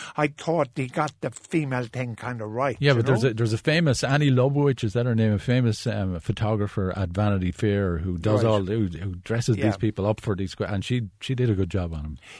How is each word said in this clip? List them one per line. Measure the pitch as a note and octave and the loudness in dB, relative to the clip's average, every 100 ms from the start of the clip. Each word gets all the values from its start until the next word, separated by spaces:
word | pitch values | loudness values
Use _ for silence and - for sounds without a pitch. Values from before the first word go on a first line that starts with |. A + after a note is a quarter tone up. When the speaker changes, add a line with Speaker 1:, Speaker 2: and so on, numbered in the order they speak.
| - - | -8 -2
Speaker 1:
I | D3 | -2
thought | - E3 E3 C3 - | -2 -2 0 0 -4
he | B2+ | -4
got | E3 D3+ - | -2 -4 -4
the | C3+ | -10
female | - - E3 C#3 B2+ A2+ | -10 -4 -2 -2 -4 -4
thing | B2+ B2 | -6 -8
kind | G#2+ A#2+ A#2+ | -8 -10 -8
of | G#2+ | -6
right, | A#2 C#3 - | -2 -2 2
Speaker 2:
Yeah, | C#3+ | 2
Speaker 1:
you | A#2+ | 4
Speaker 2:
but | B2+ | 4
there's | A#2 | 4
Speaker 1:
know? | B2+ | 2
Speaker 2:
a, | |
there's | A2 A2+ | 2 0
a | A2 | 0
famous | D#3+ D#3+ D#3 A#2+ | 0 2 2 2
Annie | B2+ C#3+ C#3+ | 2 2 4
Leibovitz, | B2 C3+ C#3+ C#3+ B2 | 4 4 4 2 0
is | A2 | -2
that | A#2+ | 0
her | B2 A2+ | 0 2
name? | A2 | 2
A | G2+ | 2
famous, | - B2+ A#2 G#2 | 2 2 2 0
um, | A#2 G#2 F#2+ E2+ | -2 -2 -2 -2
photographer | - G2+ A2 G#2+ G#2 G#2+ F#2 G2 | -4 -2 0 0 0 -2 -2 -2
at | F2+ | -2
Vanity | F#2 G#2 F#2+ F2+ | 0 2 2 0
Fair | - G#2+ G2+ F#2+ E2 | 0 0 2 0 0
who | F2+ F2 | -2 -2
does | A2 B2+ | 2 2
Speaker 1:
Right. | A2+ | 4
Speaker 2:
all, | G#2 | 2
who, | F#2+ A2+ F#2+ | 0 0 -2
who | D#2 G2 F2+ | -4 -8 -8
dresses | - A#2 B2 G2+ | -4 -2 0 2
Speaker 1:
Yeah. | A2 | 0
Speaker 2:
these | F#2+ | 0
people | G#2+ G2+ G2+ | -2 0 -2
up | G#2+ | -2
for | - F#2 | -4 -4
these, | F#2+ - | -4 -6
and | F#2 G2 | -4 -4
she, | - B2 G2+ - | -2 -4 -4 -8
she | - | -6
did | B2 B2 | 0 2
a | |
good | F#2+ F2 | 2 0
job | F#2+ F2 | -2 -4
on | D#2 | -6
'em. | D2+ C2+ - | -8 -12 -16